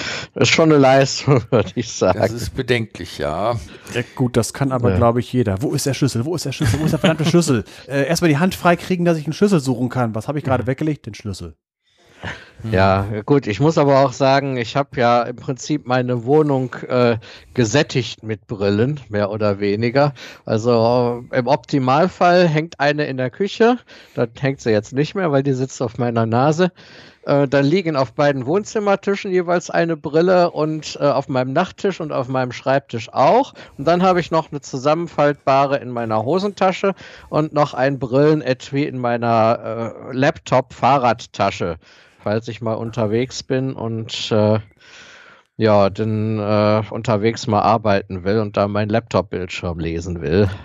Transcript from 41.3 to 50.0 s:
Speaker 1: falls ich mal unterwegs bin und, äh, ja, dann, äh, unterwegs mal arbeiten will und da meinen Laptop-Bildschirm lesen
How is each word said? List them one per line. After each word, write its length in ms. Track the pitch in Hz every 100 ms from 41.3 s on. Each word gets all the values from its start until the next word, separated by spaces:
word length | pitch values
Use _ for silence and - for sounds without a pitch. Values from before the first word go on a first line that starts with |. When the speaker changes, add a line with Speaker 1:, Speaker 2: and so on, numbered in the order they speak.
| - 98 - 90 80 - - _ _
Speaker 1:
falls 260 | 107 107 113
ich 120 | 107
mal 140 | 113
unterwegs 680 | 110 113 110 107 113 127 -
bin 320 | - 131 131
und, 560 | - 113 113 107 - -
äh, 260 | 110 104 110 107 _ - - - - - - _ -
ja, 340 | 110 104 98
dann, 480 | 101 110 107 107 110
äh, 440 | 104 107 104 107 104
unterwegs 560 | 113 113 107 110 117 -
mal 140 | 104
arbeiten 640 | 92 113 110 101 98 95
will 140 | 92 110
und 180 | 104 104
da 100 | 101
meinen 200 | 104 104
Laptop-Bildschirm 920 | 104 - 98 90 90 90 - 90 82
lesen 420 | 82 82